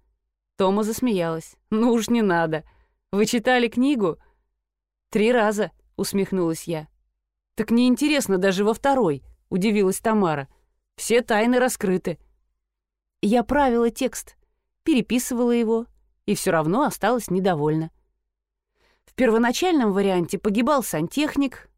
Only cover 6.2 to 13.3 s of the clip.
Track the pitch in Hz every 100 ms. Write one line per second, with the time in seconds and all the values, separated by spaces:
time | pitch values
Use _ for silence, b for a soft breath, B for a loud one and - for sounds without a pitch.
6.2 | 190 190 165 165 - 160 156 _ _ _
7.2 | _ _ _ - 214 233 254 247 294 294
8.2 | - 190 196 185 208 220 277 269 190 139
9.2 | - _ - 185 214 208 185 190 226 220
10.2 | 180 151 135 _ _ _ _ - - 233
11.2 | 240 208 233 247 254 - 185 180 - 156
12.2 | _ _ _ _ _ _ _ _ _ -
13.2 | 208